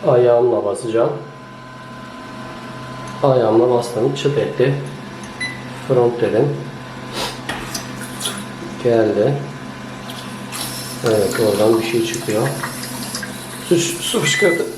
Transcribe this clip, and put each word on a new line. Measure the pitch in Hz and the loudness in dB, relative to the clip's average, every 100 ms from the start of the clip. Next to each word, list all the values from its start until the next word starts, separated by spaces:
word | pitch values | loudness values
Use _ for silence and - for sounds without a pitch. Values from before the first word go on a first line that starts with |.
| 170 | 4
ayağımla | 123 123 120 123 107 | 6 8 6 6 4
basacağım. | 101 98 117 113 127 - - - - - - - - - - - - - - - - - - - - - | 0 -2 0 2 2 0 -10 -14 -16 -16 -16 -14 -14 -14 -14 -14 -12 -12 -12 -12 -12 -12 -10 -10 -10 2
Ayağımla | 143 127 110 113 123 | 4 6 6 6 6
bastım. | 120 117 107 131 | 4 2 0 0
Çıt | 139 139 143 | 2 0 2
etti. | - - 135 143 - - - - - - - - - - - | 0 2 2 2 -4 -10 -12 -12 -12 -8 -8 -8 -10 -8 0
Front | 127 120 117 | 4 4 2
dedim. | 104 107 143 139 - - - - - - - - - - - - - - - - - - - - - - | 2 4 2 0 -8 -10 -12 -12 -10 -6 -6 -6 -8 -8 -8 -8 -8 -10 -10 -8 -8 -8 -10 -10 -10 -2
Geldi. | 123 117 107 101 131 143 - - - - - - - - - - - - - - - - 117 | 2 4 4 4 2 2 -4 -10 -12 -12 -12 -12 -12 -10 -10 -10 -10 -8 -8 -8 -8 -2 2
Evet, | 107 95 - | 4 4 4
oradan | 107 101 107 113 | 4 6 6 4
bir | |
şey | 110 117 110 | 4 2 0
çıkıyor. | 113 - 107 135 143 - - - - - - - - - - - | -2 -2 0 0 -2 -6 -8 -8 -8 -8 -8 -8 -10 -12 -6 0
Su, | 175 | 2
su | 175 - - 220 | 2 -2 -2 0
fışkırdı. | 143 - 175 165 147 | 0 4 4 2 -2